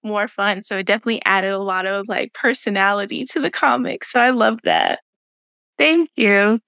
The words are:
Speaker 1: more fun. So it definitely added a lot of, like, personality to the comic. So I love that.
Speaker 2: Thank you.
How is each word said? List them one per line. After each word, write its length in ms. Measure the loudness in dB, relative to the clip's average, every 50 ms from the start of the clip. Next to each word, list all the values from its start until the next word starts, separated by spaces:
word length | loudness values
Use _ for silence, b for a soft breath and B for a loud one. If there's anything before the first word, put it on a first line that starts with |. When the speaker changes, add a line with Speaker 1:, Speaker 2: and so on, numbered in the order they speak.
| -8
Speaker 1:
more 240 | -6 -4 -4 -4
fun. 360 | -4 -4 -2 -2 -2 -2 -2 -6
So 160 | -8 -6 -4
it 80 | -2
definitely 360 | 0 0 0 0 -2 -4 -2 0
added 260 | 0 2 2 0 0 -2
a 60 | -4
lot 280 | -4 -2 -2 -2 -2
of, 220 | -2 -4 -4 -4 -4
like, 240 | -4 -4 -4 -6 -6
personality 920 | -4 -2 -2 -2 -2 -4 -4 -2 0 2 2 0 0 -2 -4 -6 -8 -6
to 140 | -4 -4 -2
the 100 | -2 -4
comic. 540 | -2 0 2 2 2 2 -2 -4 -6 -8 -8
So 160 | -2 0 2
I 100 | 4 4
love 300 | 4 4 2 2 0 0 0
that. 360 | 0 2 2 2 0 -2 -4 _ _ _ _ _ _ _ _ _ _ _ _ _ _ _ 0
Speaker 2:
Thank 320 | 2 2 4 2 2 0 0
you. 440 | 0 2 4 4 4 4 4 2 0 0